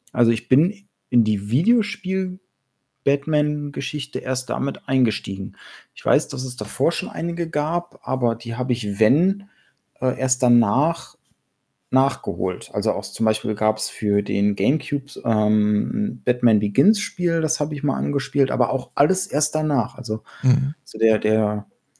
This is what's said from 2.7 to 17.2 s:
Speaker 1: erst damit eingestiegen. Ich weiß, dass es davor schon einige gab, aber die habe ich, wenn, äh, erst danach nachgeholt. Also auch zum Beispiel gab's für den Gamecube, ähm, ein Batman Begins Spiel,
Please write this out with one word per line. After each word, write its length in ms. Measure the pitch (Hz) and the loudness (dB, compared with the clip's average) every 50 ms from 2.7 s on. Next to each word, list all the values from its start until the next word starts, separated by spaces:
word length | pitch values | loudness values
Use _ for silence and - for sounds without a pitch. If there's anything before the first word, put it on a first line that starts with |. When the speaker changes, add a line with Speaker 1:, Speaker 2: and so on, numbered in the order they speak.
| _ _ _ _ _ _ _ 139 143 139 - 160 156 147 151 151 151 147 147 143 139 139 135 - - 147 - - - 135 | _ _ _ _ _ _ _ 0 0 0 0 0 0 2 2 0 -2 -2 -4 -6 -6 -6 -6 -6 -6 -8 -8 -8 -8 -6
Speaker 1:
erst 320 | 131 127 131 123 - - | -4 -4 -4 -4 -4 -4
damit 360 | 117 127 131 139 - - - - | -4 -2 -2 -4 -4 -6 -6 -2
eingestiegen. 720 | 135 131 127 113 104 - - - 98 95 98 101 - - - - - - - _ _ | 2 2 2 2 0 -2 -6 -8 -8 -6 -8 -10 -10 -14 -20 -20 -20 -20 -20 _ _
Ich 120 | - - | -6 -2
weiß, 240 | - 120 151 - - | 0 0 0 0 -2
dass 160 | - 127 127 | -6 -8 -8
es 100 | 131 123 | -8 -8
davor 380 | - 104 101 - - 135 165 170 | -8 -10 -8 -4 -2 0 0 0
schon 160 | - 190 - | -2 -6 -8
einige 400 | - 165 165 170 170 170 170 160 | -6 -6 -6 -4 -4 -4 -6 -4
gab, 500 | - 151 147 156 170 175 - - - - - | -2 -4 -2 -2 -2 -4 -4 -6 -12 -14 -6
aber 320 | - 131 127 127 117 113 | -6 -2 0 0 0 0
die 200 | 113 - 117 117 | -2 -4 -6 -6
habe 160 | 123 127 131 | -4 -4 -4
ich, 260 | 123 - - 104 101 101 | -4 -4 -4 -6 0 2
wenn, 500 | 110 110 127 156 180 190 196 202 - - _ _ _ _ _ _ _ _ _ _ | 4 4 4 4 4 2 0 -2 -6 -16 _ _ _ _ _ _ _ _ _ _
äh, 180 | 127 127 - - | -2 -2 -2 -2
erst 260 | 131 127 127 - 127 | -2 -2 0 2 4
danach 720 | 123 120 120 113 101 107 127 147 165 165 - - - - _ _ _ _ _ _ _ _ _ _ _ _ _ _ _ | 4 6 6 4 4 2 2 2 0 0 -4 -10 -16 -20 _ _ _ _ _ _ _ _ _ _ _ _ _ _ _
nachgeholt. 800 | - 131 135 139 - - - 104 87 90 95 92 92 - - - - | 2 2 2 2 0 -4 -6 -6 -4 -2 -2 -2 -2 -4 -8 -6 -4
Also 200 | 110 104 110 87 | -2 0 0 -2
auch 100 | 98 - | -2 -4
zum 220 | - - - 113 | -8 -6 -2 0
Beispiel 280 | 110 107 - - 110 107 | 0 0 0 -2 -4 -2
gab's 340 | - 107 107 110 - - - | 2 2 2 2 0 -4 -8
für 360 | - - 110 104 101 101 101 | -6 -4 0 2 2 2 2
den 320 | 101 101 101 101 104 101 | 0 0 0 2 0 0
Gamecube, 680 | 101 98 117 151 156 - - 147 143 127 - - - - | 2 2 2 0 0 -2 -4 -4 -4 -4 -8 -14 -6 -2
ähm, 680 | 117 113 107 107 107 107 107 104 104 107 104 113 - - | 0 0 2 2 2 2 2 2 2 0 0 0 -2 -2
ein 300 | 107 104 101 - - - | -2 -4 -4 -4 -2 -2
Batman 360 | 123 123 123 - 117 110 104 | -2 0 2 4 4 4 4
Begins 400 | 107 104 101 127 151 202 226 202 | 2 2 2 4 4 4 4 2
Spiel, 400 | - - - - | -2 -8 -6 -4